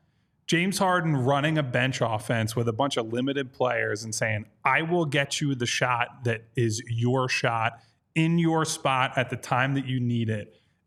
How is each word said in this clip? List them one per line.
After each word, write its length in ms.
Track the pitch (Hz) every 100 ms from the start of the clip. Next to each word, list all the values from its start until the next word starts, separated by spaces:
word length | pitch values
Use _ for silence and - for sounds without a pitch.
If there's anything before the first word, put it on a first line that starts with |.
| _ _ _ _ -
James 320 | 165 185 190
Harden 360 | 190 180 165 143
running 420 | 123 143 151 156
a 40 |
bench 380 | 135 120 127 131
offense 560 | 117 110 - 120 110 -
with 100 | 117
a 60 |
bunch 240 | 110 139 139
of 160 | 113
limited 400 | 117 135 139 131
players 500 | - 123 117 110 107
and 100 | 113
saying, 320 | 110 113 107 107 _
"I 180 | 135 135
will 220 | 160 175
get 360 | 156 143 139 -
you 140 | 147
the 120 | 131 120
shot 580 | - 127 123 120 -
that 200 | 120 110 - -
is 260 | 117 107 -
your 400 | 117 120 131 127
shot 500 | - 127 117 113 - _ _ _ 160
in 220 | 160 170
your 260 | 165 160
spot 520 | 156 - 143 131 135 -
at 140 | 123
the 60 | 120
time 380 | - 127 135
that 120 | 139 131
you 140 | 127
need 280 | 120 117 113
it," 280 | 107 - _ _ _